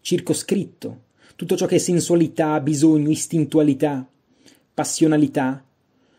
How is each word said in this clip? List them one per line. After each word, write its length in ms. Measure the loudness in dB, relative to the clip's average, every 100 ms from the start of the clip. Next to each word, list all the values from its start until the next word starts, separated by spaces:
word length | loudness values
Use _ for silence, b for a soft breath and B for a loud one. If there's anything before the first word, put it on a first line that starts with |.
circoscritto. 1080 | -2 -4 -2 -6 -2 -4 -4 _ -16 -16 _ _ b
Tutto 220 | _ -4 -2
ciò 100 | 0
che 100 | 0
è 20 |
sensualità, 840 | 0 -2 2 2 2 0 -2 0
bisogno, 500 | -2 2 4 4 2
istintualità, 960 | -2 -2 -2 0 2 2 2 -2 -4 -10 _ _ b b b b
passionalità, 920 | -8 -6 0 2 4 2 0 -2 -4 _ _ _ _ _